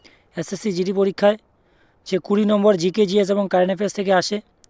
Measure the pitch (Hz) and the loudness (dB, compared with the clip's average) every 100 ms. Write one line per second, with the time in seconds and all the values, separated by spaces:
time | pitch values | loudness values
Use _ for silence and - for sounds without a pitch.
0 | - _ _ - 160 190 220 175 190 196 | -20 _ _ -10 -8 -6 -4 -4 -2 0
1 | 196 - 202 214 _ _ _ _ _ _ | -2 2 2 0 _ _ _ _ _ _
2 | - 185 - 202 208 208 208 190 180 175 | -6 -6 0 0 2 2 4 2 0 0
3 | 202 202 190 202 196 180 180 185 202 - | 2 2 0 0 0 0 0 0 -4 -4
4 | 196 190 - 208 - _ - | 0 0 0 -6 -10 _ -20